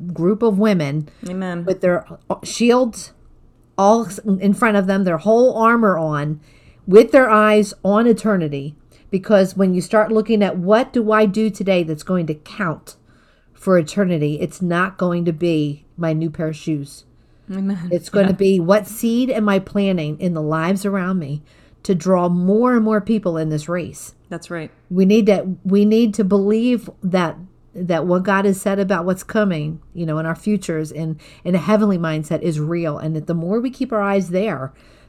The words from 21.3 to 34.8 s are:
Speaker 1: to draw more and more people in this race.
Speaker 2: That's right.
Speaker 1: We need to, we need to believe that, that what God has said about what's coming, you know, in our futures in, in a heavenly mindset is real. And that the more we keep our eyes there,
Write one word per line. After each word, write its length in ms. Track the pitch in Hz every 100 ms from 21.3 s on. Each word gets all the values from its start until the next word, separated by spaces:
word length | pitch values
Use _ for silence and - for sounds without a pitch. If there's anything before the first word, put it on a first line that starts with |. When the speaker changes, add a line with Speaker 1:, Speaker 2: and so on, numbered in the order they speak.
| 147 - _ _ _
Speaker 1:
to 120 | -
draw 340 | 185 185 185 175
more 460 | 175 180 214 247 240
and 80 |
more 160 | 214 214
people 360 | 208 220 185 165
in 140 | 156
this 180 | 151 151
race. 460 | 175 160 147 - - _
Speaker 2:
That's 200 | 170 -
right. 200 | 170 156 - _
Speaker 1:
We 140 | 180
need 220 | 190 214 208
to, 300 | 190 180 180
we 200 | 190 196
need 300 | 208 220 233
to 100 | 202
believe 640 | 196 202 196 220 240 240 - -
that, 340 | 190 185 165 151 185 _ _
that 320 | - 175 170 170
what 160 | 180
God 220 | 185 196 202
has 140 | 190
said 180 | 208 196
about 260 | 196 190
what's 200 | 175 185
coming, 560 | - 220 208 165 151 160 -
you 140 | 175 165
know, 120 | 151
in 80 | 160
our 100 | 165
futures 540 | - 208 - 160 156
in, 260 | 147 160 156 - -
in 100 | -
a 40 | 180
heavenly 400 | 147 214 214 185
mindset 420 | 165 156 151 165
is 180 | 175 151
real. 380 | 151 170 165 147
And 160 | 156 160
that 100 | 151
the 80 |
more 260 | 170 165 220
we 100 | 247
keep 220 | 247 254
our 80 | 220
eyes 280 | 202 196 170
there, 420 | 185 214 143 135 -